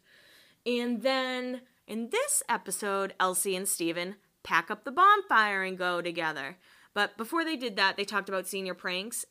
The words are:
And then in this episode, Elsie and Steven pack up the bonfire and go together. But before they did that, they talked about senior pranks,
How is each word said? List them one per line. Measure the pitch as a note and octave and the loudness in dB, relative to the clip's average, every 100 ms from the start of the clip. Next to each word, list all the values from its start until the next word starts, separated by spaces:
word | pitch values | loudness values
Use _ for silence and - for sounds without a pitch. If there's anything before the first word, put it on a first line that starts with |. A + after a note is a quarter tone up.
| _ _ - - - _ | _ _ -20 -20 -20 _
And | - A#3+ A#3+ A#3 | -2 -2 0 0
then | B3 C4 B3+ B3+ B3 B3 - _ - | 0 0 0 -4 -6 -8 -12 _ -10
in | G#3+ A#3 | -8 -2
this | G#4 C#5+ - - | -2 0 0 0
episode, | A3 - F3+ G#3 G3 F#3+ - | -2 -4 -6 -2 -2 -2 0
Elsie | F#3 F3+ G3+ F#3 | 0 0 -2 -2
and | G3 | -2
Steven | - E3 E3 F3 G#3 _ _ | -2 -2 -2 -6 -10 _ _
pack | - - - | 0 2 2
up | G#3+ | -4
the | - | -2
bonfire | C4+ F#4+ G#4 G4 A#3+ G#3+ G3 | 6 8 8 6 4 4 2
and | F#3+ F#3 | -2 -2
go | F3+ F3 | 0 0
together. | F3 E3+ D#3+ D3+ C3+ F#3+ _ - _ | -2 -2 -2 -2 -6 -10 _ -20 _
But | G#3 G#3 - | -2 -2 -2
before | A3 E4 | -4 -2
they | D#4+ D4+ | 0 -2
did | B3 G3+ | -4 2
that, | F#3+ F#3 | 2 2
they | |
talked | G3+ G#3 F#3+ | -2 -4 -2
about | F#3+ F#3 | -4 -4
senior | G3 F#3+ | -6 -6
pranks, | F3+ G3 F3+ G#3+ - - | -6 -6 -6 -6 -8 -6